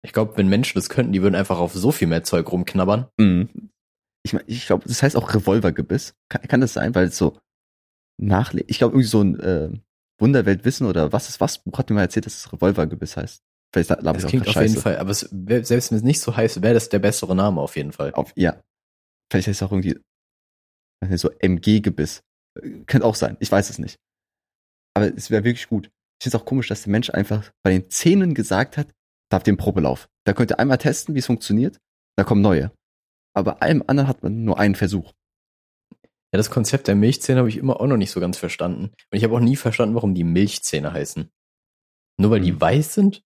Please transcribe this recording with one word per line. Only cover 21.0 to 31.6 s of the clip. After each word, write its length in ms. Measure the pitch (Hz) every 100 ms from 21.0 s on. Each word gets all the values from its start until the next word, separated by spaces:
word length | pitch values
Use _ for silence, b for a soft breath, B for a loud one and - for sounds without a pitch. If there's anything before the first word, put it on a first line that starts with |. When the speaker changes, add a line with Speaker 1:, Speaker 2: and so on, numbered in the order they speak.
Speaker 2:
weiß 100 | 95
nicht, 100 | 90
so 80 | 85
M-G-Gebiss. 920 | - 95 87 104 107 104 - 73 - _ _ _ -
Äh, 100 | - - -
könnte 180 | - 113
auch 100 | 107
sein. 220 | - -
Ich 120 | -
weiß 180 | 98 101
es 80 | -
nicht. 200 | - - _ _ _ _ _ _ _ _ _ 101
Aber 200 | 104 -
es 140 | -
wär 120 | 110
wirklich 240 | 110 120 -
gut. 180 | 110 - _ _ _
Ich 40 |
find's 120 | 131 113
auch 100 | -
komisch, 220 | 135 -
dass 140 | 110
der 80 | -
Mensch 200 | 104 -
einfach 400 | - 101 107 - _
bei 80 | 95
den 180 | 92 -
Zähnen 420 | - 175 196 180
gesagt 420 | 123 104 95 127 -
hat, 100 | - _ _ _ _
da 60 | 92
habt 120 | -
ihr 40 |
einen 60 | 95
Probelauf. 480 | 107 92 71 65 - _ -
Da 80 |
könnt 180 | 98 117
ihr 80 | -
einmal 200 | 139 131
testen, 340 | 147 - -
wie 60 | 143
es 80 | -
funktioniert. 500 | 117 - 107